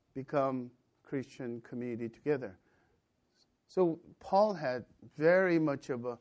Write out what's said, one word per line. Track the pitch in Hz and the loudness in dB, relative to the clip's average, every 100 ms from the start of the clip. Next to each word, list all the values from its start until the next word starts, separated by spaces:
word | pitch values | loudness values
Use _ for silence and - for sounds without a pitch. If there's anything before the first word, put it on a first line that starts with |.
| _ | _
become | 131 131 147 135 131 123 _ _ _ | -12 -2 0 0 -2 -8 _ _ _
Christian | - 139 120 - 127 117 | -10 -8 -8 -10 -10 -10
community | - 123 123 117 117 | -10 -10 -8 -6 -8
together. | - 147 143 117 95 _ _ _ _ _ _ _ _ _ _ _ | -8 -4 -4 -4 -14 _ _ _ _ _ _ _ _ _ _ _
So | - 180 165 - - | 2 2 2 -10 -20
Paul | - 190 214 | 0 2 4
had | 185 143 127 - _ 120 - | 2 -4 -4 -8 _ -20 0
very | 156 185 185 165 | 4 6 4 2
much | 156 139 - | 2 -2 -6
of | 127 | -6
a | 123 120 | -6 -10